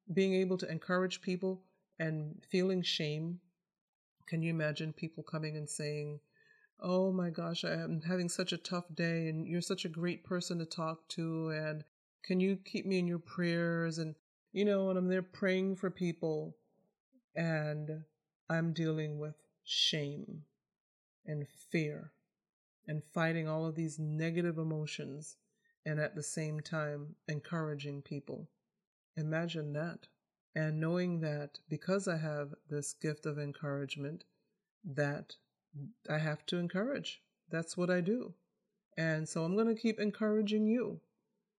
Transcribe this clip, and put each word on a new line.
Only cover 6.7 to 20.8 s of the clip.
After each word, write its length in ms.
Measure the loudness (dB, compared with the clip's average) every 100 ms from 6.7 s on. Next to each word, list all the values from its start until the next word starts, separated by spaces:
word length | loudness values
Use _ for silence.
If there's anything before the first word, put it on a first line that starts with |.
| -8
"Oh 320 | 0 2 4
my 180 | 2 0
gosh, 360 | -2 -4 -2 -2
I 80 |
am 280 | -2 0 -2
having 280 | 0 0 0
such 240 | 0 -2
a 40 | -2
tough 280 | -2 -4 -4
day 340 | -2 0 2 0
and 200 | -2 -2
you're 140 | -2
such 240 | 0 -2 -4
a 40 |
great 340 | -2 -2 -2
person 360 | -2 -4 -2 -4
to 60 | -4
talk 420 | -4 -4 -4 -8
to 400 | -4 -2 -2 -2
and 340 | -2 -2 -4 -8 _ _ _
can 160 | 0 4
you 160 | 4 2
keep 280 | -2 -4 0
me 140 | 2
in 80 | 2
your 120 | 0
prayers?" 760 | -4 -2 0 2 2 2 0 -2
And, 180 | -4 -6 _ _ _
you 140 | 2 4
know, 240 | 4 4
and 80 | 4
I'm 100 | 4
there 140 | 2
praying 540 | 0 0 2 4 2 0
for 140 | -2
people 680 | -2 -2 0 -2 -2 -4 -10 _ _ _ _ _ _ _ -2
and 680 | 0 2 0 -2 -4 -6 -8 _ _ _ -2
I'm 240 | 2 2
dealing 460 | 2 2 2 0 -2
with 160 | -6 -8 _ _
shame 800 | -4 2 2 2 -2 -4 -8 -12 -14 _ _ _